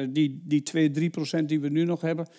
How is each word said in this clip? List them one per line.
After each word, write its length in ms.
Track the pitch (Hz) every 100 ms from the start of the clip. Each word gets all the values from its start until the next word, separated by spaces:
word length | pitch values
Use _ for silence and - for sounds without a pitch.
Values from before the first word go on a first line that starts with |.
| 131
die, 320 | 143 147 135
die 200 | 160 147
twee, 280 | 143 165 156
drie 180 | 143 170
procent 400 | 165 151 165 151
die 100 | 156
we 100 | 143
nu 140 | 151
nog 180 | 170 165
hebben, 260 | 165 165 165